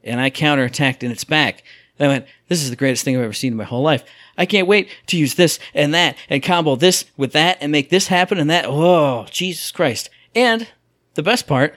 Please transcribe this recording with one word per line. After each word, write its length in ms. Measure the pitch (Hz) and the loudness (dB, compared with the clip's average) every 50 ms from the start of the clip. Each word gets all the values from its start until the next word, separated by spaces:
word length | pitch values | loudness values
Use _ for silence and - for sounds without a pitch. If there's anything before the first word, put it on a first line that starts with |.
| _ | _
and 180 | 110 117 120 | -6 -4 -2
I 80 | 127 135 | -2 -2
counterattacked 720 | 135 - 156 151 147 135 131 123 - - 147 131 120 - - | -2 0 0 0 2 2 0 -2 -2 -2 -2 -2 -2 -4 -8
in 80 | 123 | -10
its 120 | 117 - - | -8 -10 -6
back. 400 | - 156 156 147 117 - - _ - - - _ _ _ _ | -2 0 0 0 0 -2 -8 _ -20 -20 -20 _ _ _ _
And 80 | 147 143 | 0 0
I 60 | 139 | 0
went, 120 | 131 - - - _ _ _ | 0 -4 -10 -20 _ _ _
"This 140 | 180 170 | -4 -4
is 80 | 147 131 | -2 -6
the 60 | 120 | -4
greatest 280 | - 139 135 127 120 - | -2 -2 0 0 -2 -2
thing 140 | 139 131 127 | -2 -2 -2
I've 60 | 123 | -2
ever 100 | 110 104 | -4 -6
seen 200 | - - 131 117 | -4 -4 -4 -4
in 40 | 110 | -4
my 60 | 104 | -6
whole 180 | 92 120 120 | -6 -4 -2
life. 220 | 139 156 151 - - - - - - - _ - | 0 0 0 0 -2 -10 -20 -20 -20 -20 _ -4
I 80 | 180 | -4
can't 220 | 180 - 202 185 175 | 0 2 0 4 4
wait 200 | 208 208 190 - - - _ - | 2 2 2 -2 -12 -20 _ -4
to 100 | - 170 | 0 0
use 160 | 151 - - | 0 0 2
this 260 | - 180 160 - - - - _ | 2 2 2 2 -2 -10 -8 _
and 200 | - 147 147 151 | -2 0 2 2
that 200 | 170 175 151 131 - - - | 2 0 0 -2 -6 -8 -4
and 140 | 160 139 135 | -4 -4 0
combo 320 | - 180 175 165 156 135 | 0 0 2 2 0 0
this 300 | 120 147 180 175 - - _ _ - | 2 2 2 2 2 -4 _ _ -6
with 160 | 135 123 - | -6 -2 0
that 240 | 151 156 175 185 - | 2 2 2 0 -2
and 120 | 143 143 | -4 -2
make 180 | 151 147 139 - | 0 0 0 2
this 180 | 175 185 196 - | 0 0 2 2
happen 300 | 190 175 180 185 202 185 | 2 0 2 0 0 -2
and 120 | 147 147 | 0 2
that." 160 | 165 175 165 - | 2 0 0 -2
Oh, 580 | 139 147 160 175 180 165 151 139 127 117 101 - | -2 2 4 4 4 4 4 2 0 -4 -6 -10
Jesus 400 | - - 185 185 175 160 - - | -8 -6 -6 -6 -6 -8 -10 -12
Christ. 380 | - - 175 143 113 107 - - _ _ _ _ _ | -4 -2 -2 -2 -2 -4 -10 -14 _ _ _ _ _
And 320 | 226 247 240 226 226 233 - _ _ _ _ _ _ _ _ _ | 0 2 2 2 0 -4 -10 _ _ _ _ _ _ _ _ _
the 80 | - 151 | -4 -2
best 240 | 175 240 240 - - | 0 0 -2 -2 -2
part 280 | 147 127 139 156 - | 0 0 0 0 -2